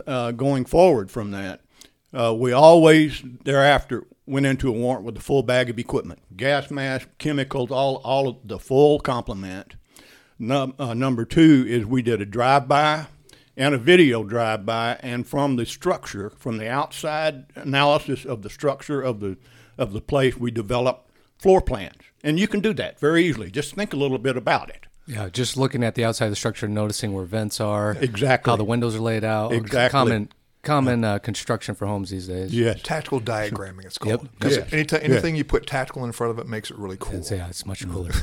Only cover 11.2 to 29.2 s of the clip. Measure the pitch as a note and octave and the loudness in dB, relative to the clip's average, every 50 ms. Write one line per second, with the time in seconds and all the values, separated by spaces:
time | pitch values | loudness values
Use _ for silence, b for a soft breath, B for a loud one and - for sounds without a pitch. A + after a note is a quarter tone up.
11.2 | A#2 - - E3 E3 D#3+ D3+ C3 B2+ G#2+ A#2+ A#2+ G#2 G#2 B2+ B2+ A#2 A#2+ A#2 G2+ | -4 0 4 6 8 8 8 8 6 2 0 -2 -2 0 -2 0 0 0 0 -2
12.2 | G2+ G#2 G2+ A#2+ A#2+ C3 C3+ C#3+ C3 C3 C#3+ C#3+ D3+ D3+ D3+ D#3 D3+ - - - | -2 -4 -2 0 4 4 4 4 4 4 2 4 4 2 0 -2 -4 -10 -18 -20
13.2 | _ b b b b b b - C3+ D3 C#3+ B2 A2+ D3+ F3+ F#3 E3 C3+ A#2 A2+ | _ b b b b b b -2 0 0 0 2 4 6 8 8 8 6 4 2
14.2 | G#2+ G2 A2+ A#2 A#2 A2 A2 G#2+ G2 A2 A2+ A2+ A#2 A#2 B2 - - B2+ A#2+ B2 | -2 -2 -2 0 0 0 0 -2 -2 -2 -2 0 0 -2 -2 -4 -6 -6 -6 -6
15.2 | A#2 - - C#3+ C#3+ C#3 C3+ A#2+ A2+ - - - - F3 F3+ D3+ - - - G2+ | -6 -4 -2 -2 0 0 0 -2 -2 -4 -6 -4 -2 -2 -2 -2 -4 -10 -10 -10
16.2 | G2 G#2 - - - B2+ A2+ A2 A2 A2+ B2+ C#3 D3+ - - - - D#3 D3+ D#3 | -10 -10 -12 -10 -8 -6 -6 -6 -6 -4 -4 -4 -4 -4 -6 -8 -8 -6 -4 -2
17.2 | D#3+ D#3 C#3+ C3 - - - - - C#3+ C3+ C#3 C#3+ C#3+ D3 D3 - - C3+ A#2+ | -2 -2 -4 -6 -10 -20 -18 -12 -6 -2 0 2 4 4 4 2 0 -2 -6 -6
18.2 | - - B2+ G#2+ G2+ G#2+ - - - C#3+ C3 - - - D3 C#3 C3 B2+ A#2 G#2 | -6 -8 -8 -8 -10 -12 -10 -4 -2 -2 -2 -2 -4 -6 -6 -4 -2 -4 -4 -4
19.2 | G#2 G2 F#2+ - b b b b b b b b C3 G#2 G2 G#2+ - - D3 C#3 | -6 -8 -8 -10 b b b b b b b b -6 -6 -6 -8 -6 -2 0 2
20.2 | C3 B2+ A#2 - - B2 A2+ A#2 G#2+ G2 B2 A#2+ B2 C3 - - _ _ _ _ | 2 2 0 -2 -4 -6 -4 -6 -4 -4 -2 -2 0 -2 -2 -4 _ _ _ _
21.2 | _ _ _ _ - F#3+ F#3+ F#3 - - - G2+ F#2 - - - _ _ _ _ | _ _ _ _ 4 4 6 4 4 0 -4 -6 -6 -10 -14 -20 _ _ _ _
22.2 | - D3 D3+ E3+ G#3 G#3 - G#3 F#3 A3 F#3+ A#2 F#2 - - _ - D3 E3 E3 | -2 -2 0 0 0 0 0 0 0 0 0 -2 -4 -8 -6 _ 0 2 4 4
23.2 | F3 F3 C3 A2 G2+ E2+ F#2+ C#3+ C#3+ - - F#3+ G#3 G3+ - C3+ C#3+ C#3 C3 A#2 | 4 2 0 -2 -6 -8 -6 -6 -6 -6 -6 -6 -6 -6 -4 -2 -2 -2 -2 -2
24.2 | A2 C3+ B2 B2+ G#2 - D#3 - - - - - - - - - - - B2 G#2+ | -2 -2 -2 -2 0 0 0 0 -2 -6 -16 -20 -20 -20 -20 -20 -16 -12 -8 -8
25.2 | G#2 F#2 E2+ A#2+ B2 A#2 - C3 C3 C3 - A#2+ B2 A2+ - - A2+ A2+ A2 - | -8 -6 -4 -4 -4 -2 0 0 0 0 0 0 -2 -2 0 0 0 0 0 0
26.2 | A#2+ G#2+ G#2 - - A#2 G#2+ - - G#2 G#2 G#2+ G#2+ G#2 G#2 - - G#2+ G2 F#2+ | -2 -2 -2 -2 -4 -4 -4 -4 -6 -4 -2 -2 -2 -2 -4 -4 -4 -4 -4 -6
27.2 | F#2 F2 G#2 A2 G#2+ G#2 - - A2 G#2 G#2 G#2 G#2 G#2+ G#2 - - A#2+ A2 G2+ | -6 -4 -4 -4 -4 -4 -4 -4 -2 -2 0 0 0 -2 -2 -2 -2 -4 -2 0
28.2 | C3 C3+ C3 A#2+ - B2+ A#2 G#2+ G#2+ G2+ A#2 A#2+ A#2 A#2 A2 A2 A2+ A#2 A2 A2 | 0 2 2 2 2 0 0 0 0 0 0 0 0 -2 -2 -2 -2 -2 -2 -2